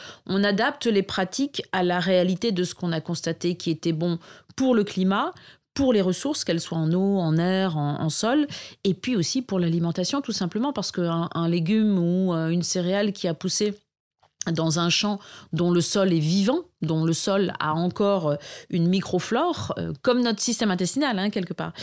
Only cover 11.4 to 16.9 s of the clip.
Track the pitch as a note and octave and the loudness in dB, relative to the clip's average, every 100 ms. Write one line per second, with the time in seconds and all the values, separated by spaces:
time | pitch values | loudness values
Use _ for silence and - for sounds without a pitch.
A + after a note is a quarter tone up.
11.4 | E3 E3+ E3 A3 G#3+ F#3+ E3+ F#3 F#3 E3 | 0 0 2 2 2 2 2 2 2 0
12.4 | D#3+ F3 E3 F#3 F3 G3+ G#3 - F3 D#3+ | 0 0 0 -2 0 0 0 -2 -4 -4
13.4 | F3+ - G#3 G3+ _ _ _ _ _ - | -2 0 -2 -4 _ _ _ _ _ -8
14.4 | E3+ D#3+ D#3+ D#3 E3+ - G#3 G3 - - | -4 0 0 2 2 0 0 -4 -8 -20
15.4 | - E3 F3 F3 - G3+ F#3+ E3 D3+ G3 | -6 0 2 4 2 2 2 2 2 2
16.4 | G3 E4+ - _ D#3+ | 2 0 -4 _ -2